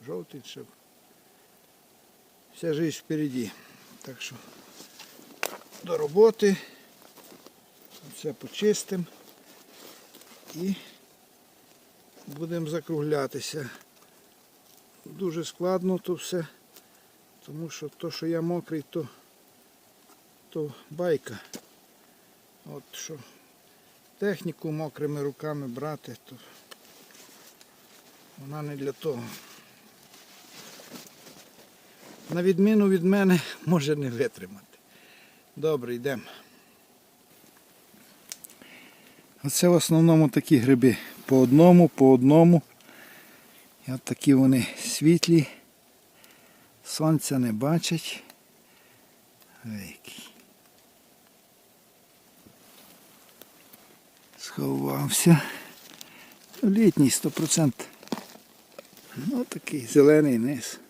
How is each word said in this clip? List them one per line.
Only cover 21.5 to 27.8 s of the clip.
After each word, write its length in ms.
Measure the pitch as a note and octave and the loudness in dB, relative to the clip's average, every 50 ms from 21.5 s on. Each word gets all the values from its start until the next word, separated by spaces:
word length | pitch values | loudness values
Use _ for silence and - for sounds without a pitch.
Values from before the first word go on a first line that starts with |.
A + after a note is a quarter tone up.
| - - _ _ _ _ _ _ _ _ _ _ _ _ _ _ _ _ _ _ _ _ _ | -20 -20 _ _ _ _ _ _ _ _ _ _ _ _ _ _ _ _ _ _ _ _ _
От 160 | D#3 D3 C#3+ B2+ _ - | -20 -20 -20 -20 _ -18
що 260 | - - - D#3+ C#3+ A2+ - - - _ _ _ _ _ _ _ _ _ _ _ _ _ _ _ _ | -18 -16 -16 -16 -18 -20 -20 -20 -20 _ _ _ _ _ _ _ _ _ _ _ _ _ _ _ _
техніку 540 | G3+ G3+ G3 - - F3 D3+ _ - E3 D3+ | -4 -4 -4 -4 -8 -10 -10 _ -8 -8 -6
мокрими 500 | D3+ D#3+ D3+ - - D3 D3 D3 D3 C#3+ | -6 -8 -10 -8 -8 -6 -6 -6 -4 -6
руками 460 | C#3+ C3+ _ - D#3 D3+ D3 C#3+ C3 | -8 -8 _ -10 -10 -8 -8 -10 -10
брати, 480 | A#2+ C3 C3 D#3 D#3 - - - A#2+ - _ | -10 -10 -10 -10 -10 -12 -14 -18 -20 -20 _
то 120 | - C3+ A#2+ - - - - - _ - _ _ - - - - _ - - - - - - - - - _ - _ _ _ | -20 -20 -20 -20 -20 -20 -20 -20 _ -20 _ _ -20 -20 -20 -20 _ -20 -20 -20 -20 -20 -20 -20 -20 -20 _ -20 _ _ _